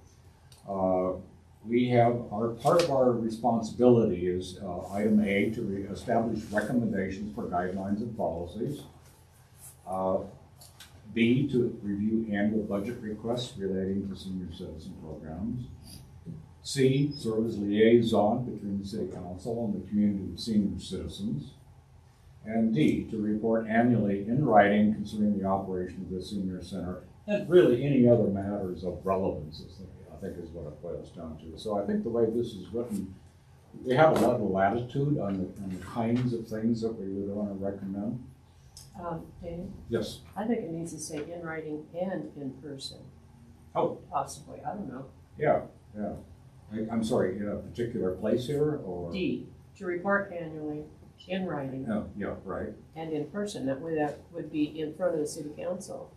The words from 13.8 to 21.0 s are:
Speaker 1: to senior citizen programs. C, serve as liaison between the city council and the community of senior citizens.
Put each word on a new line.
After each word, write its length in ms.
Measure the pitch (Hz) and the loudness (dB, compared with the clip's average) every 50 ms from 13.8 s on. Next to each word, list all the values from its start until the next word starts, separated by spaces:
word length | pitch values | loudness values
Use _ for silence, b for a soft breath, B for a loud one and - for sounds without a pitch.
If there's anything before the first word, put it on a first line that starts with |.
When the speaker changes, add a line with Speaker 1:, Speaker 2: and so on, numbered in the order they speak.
| 95 95 98 101 95 98 | -2 -2 -2 -2 -4 -4
Speaker 1:
to 80 | 95 | -8
senior 360 | - - 95 92 92 90 82 85 | -10 -8 -8 -8 -6 -6 -8 -10
citizen 420 | - 90 82 78 78 80 95 80 78 | -10 -10 -10 -12 -12 -12 -14 -14 -14
programs. 680 | 80 78 76 76 80 78 80 85 104 - - 123 - - - B B B B B B - - - - - - - - - - - - | -12 -12 -12 -12 -10 -10 -8 -6 -6 -4 -4 -6 -8 -10 -14 B B B B B B -20 -20 -16 -14 -14 -14 -14 -16 -18 -20 -14 -10
C, 500 | - - 139 127 131 135 143 143 143 - | -4 2 4 6 6 6 6 4 2 0
serve 300 | - 113 113 110 110 117 | -4 -4 -2 0 0 0
as 100 | 117 101 | 0 -2
liaison 880 | 101 101 101 104 107 110 117 120 117 - - 110 101 104 107 - 131 123 | -2 0 2 4 6 8 10 10 8 8 6 4 4 6 4 4 2 0
between 360 | - - 98 101 98 98 101 | -4 -6 -6 -4 -4 -4 -4
the 60 | 98 | -4
city 200 | - 110 104 - | -4 -6 -6 -6
council 580 | - - - 90 90 95 92 - 123 113 117 117 | -6 -6 -8 -10 -10 -10 -8 -6 -4 -4 -2 -2
and 180 | 104 98 92 - | -2 -2 -4 -4
the 60 | - | 0
community 440 | 107 104 104 101 98 95 92 - - | 2 4 4 4 2 0 -2 -6 -8
of 80 | - | -6
senior 380 | - 117 110 104 95 85 82 - | -4 2 2 4 4 2 0 -4
citizens. 720 | - - 92 82 | -6 -8 -8 -6